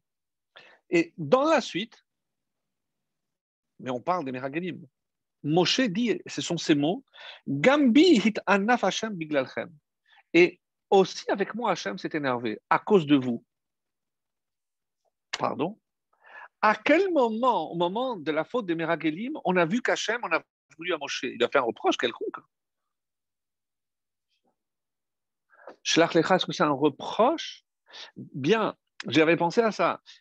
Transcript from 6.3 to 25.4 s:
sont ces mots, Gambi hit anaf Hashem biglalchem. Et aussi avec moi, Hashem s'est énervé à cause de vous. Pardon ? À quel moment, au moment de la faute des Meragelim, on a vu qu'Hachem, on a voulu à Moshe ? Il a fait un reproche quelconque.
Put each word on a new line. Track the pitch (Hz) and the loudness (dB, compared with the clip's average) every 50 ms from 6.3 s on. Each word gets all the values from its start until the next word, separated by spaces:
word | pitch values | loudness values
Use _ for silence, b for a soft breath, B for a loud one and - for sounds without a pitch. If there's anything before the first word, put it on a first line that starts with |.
| - 147 | -10 -8
sont | 135 - 175 | -6 -6 -6
ces | 160 - - 156 | -2 0 2 2
mots, | 143 143 156 202 277 - B B B B B B B B | 2 2 0 -2 -4 -8 B B B B B B B B
Gambi | - 139 143 151 254 285 302 285 240 220 285 339 370 311 202 175 | -6 -2 2 4 4 4 6 4 6 6 6 8 8 6 6 4
hit | 220 202 - - | 2 0 0 0
anaf | - 196 196 196 226 247 220 220 | 0 0 2 2 0 0 0 0
Hashem | 185 - - 220 226 208 | -2 -2 -4 -6 -8 -8
biglalchem. | 165 160 151 151 139 131 - - - 113 - 165 _ _ _ _ _ b b b b b _ - | -8 -8 -4 -2 -2 -2 -2 -6 -10 -10 -10 -14 _ _ _ _ _ b b b b b _ 4
Et | 170 175 170 - _ _ _ _ _ _ _ | 4 6 4 2 _ _ _ _ _ _ _
aussi | 208 196 190 - - - - 480 | 4 4 4 2 -2 -8 -6 -4
avec | 311 202 190 - - | -2 -2 -2 -4 -6
moi, | 220 240 214 | -4 -2 -2
Hashem | 175 - - - 202 | -2 -2 -4 -8 -8
s'est | 185 - 160 - | -8 -8 -8 -6
énervé | 156 143 131 123 120 123 110 107 - - - | -4 -2 -2 -2 -2 -2 -6 -6 -8 -4 -2
à | 165 151 | -2 -2
cause | - - 214 185 151 | 2 4 4 4 6
de | 139 147 | 4 4
vous. | 139 127 127 117 - - _ _ _ _ _ _ _ _ _ _ _ _ _ _ _ _ _ _ _ _ _ _ _ _ _ _ _ _ _ _ _ _ _ _ _ _ _ - | 4 4 0 -4 -6 -8 _ _ _ _ _ _ _ _ _ _ _ _ _ _ _ _ _ _ _ _ _ _ _ _ _ _ _ _ _ _ _ _ _ _ _ _ _ -6
Pardon ? | - 127 117 113 120 143 185 220 - _ _ _ _ _ _ B B B B B B B B _ _ - | -4 -4 -4 -4 -4 -6 -6 -8 -12 _ _ _ _ _ _ B B B B B B B B _ _ 0
À | 214 208 | 2 2
quel | - - - 294 339 403 381 | 2 2 2 4 4 2 2
moment, | 339 285 240 226 220 226 247 254 220 175 156 - - | 2 2 2 2 0 0 0 0 0 0 -4 -6 -4
au | |
moment | 170 175 175 190 233 262 262 233 | -2 -2 -2 -2 -4 -4 -6 -6
de | 180 139 156 | -6 -6 -4
la | 147 156 156 | -2 -2 -4
faute | - - 254 208 | -2 -4 -4 -4
des | 175 165 | -4 -4
Meragelim, | 165 165 156 170 151 156 156 151 180 233 262 311 - - | -2 -2 -2 -2 -2 -2 -4 -4 -4 -6 -8 -10 -4 -2
on | 175 185 | 0 2
a | 180 170 | 2 2
vu | 156 202 247 | 2 0 -2
qu'Hachem, | - - 175 - - - 226 240 214 | 0 -2 -2 -2 -2 -4 -4 -4 -4
on | 185 | -4
a | 165 147 - _ _ _ _ _ _ | -4 -4 -4 _ _ _ _ _ _
voulu | - 165 180 170 | -10 -6 -6 -6
à | |
Moshe ? | 151 143 135 - - - | -4 -6 -8 -8 -8 -8
Il | 120 113 117 120 | -8 -2 -2 -2
a | - | 0
fait | - | 0
un | 143 127 | 0 0
reproche | 117 110 - - 381 - | -2 -4 -2 -2 -2 -2
quelconque. | - - 117 110 - 440 403 - - - _ _ _ _ _ _ _ _ _ _ _ _ _ _ _ _ _ _ _ _ _ _ _ _ _ _ _ _ _ _ _ _ _ _ _ _ _ _ _ _ _ _ _ _ _ _ _ _ _ _ _ _ _ _ _ _ _ _ _ | 0 -4 -6 -6 -8 -10 -10 -10 -12 -16 _ _ _ _ _ _ _ _ _ _ _ _ _ _ _ _ _ _ _ _ _ _ _ _ _ _ _ _ _ _ _ _ _ _ _ _ _ _ _ _ _ _ _ _ _ _ _ _ _ _ _ _ _ _ _ _ _ _ _